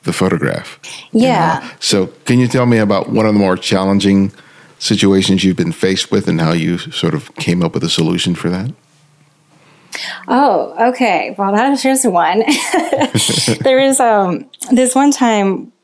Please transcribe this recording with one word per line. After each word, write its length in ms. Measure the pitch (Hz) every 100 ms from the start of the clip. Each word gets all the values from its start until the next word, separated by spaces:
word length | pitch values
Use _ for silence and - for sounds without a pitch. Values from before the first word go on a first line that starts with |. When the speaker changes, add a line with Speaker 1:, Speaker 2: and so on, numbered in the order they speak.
| -
Speaker 1:
the 80 |
photograph. 640 | 85 95 160 - - - - - - -
You 160 | 220 254
Speaker 2:
Yeah. 320 | 214 160 160
Speaker 1:
know? 80 | - -
So 280 | - 101 92 - -
can 140 | 123
you 80 | 123
tell 180 | 131 123
me 120 | 113
about 320 | 107 98 -
one 160 | 110 110
of 80 |
the 60 | 104
more 180 | 98 92
challenging 720 | - 98 95 101 98 98 98 - - - - -
situations 640 | - 104 101 98 95 95
you've 140 | 95 87
been 140 | 85
faced 400 | - 95 95 -
with 160 | 101 95
and 120 | 82
how 120 | 82
you 260 | 82 82 87
sort 380 | - - 82 78
of 180 | - -
came 280 | - 87
up 100 | 82
with 100 | 82
a 60 | 87
solution 460 | - 82 87 90 85
for 140 | 87
that? 220 | 90 117 - _ _ _ _ _ _ _ _ _ _ _ - - - -
Speaker 2:
Oh, 460 | 247 277 175 - - 240
okay. 440 | 247 233 175 - -
Well, 160 | 196
that 180 | 208 262
is 100 | 277
just 220 | 262 262 247
one. 380 | 175 160 196 226
<laughs> 1120 | 285 - 370 330 - - - - - - -
There 180 | 269 262
is, 200 | 269 269
um, 460 | 240 208 185 170 - - -
this 220 | 247 254
one 180 | 262 285
time 600 | 277 240 214 196 180 - _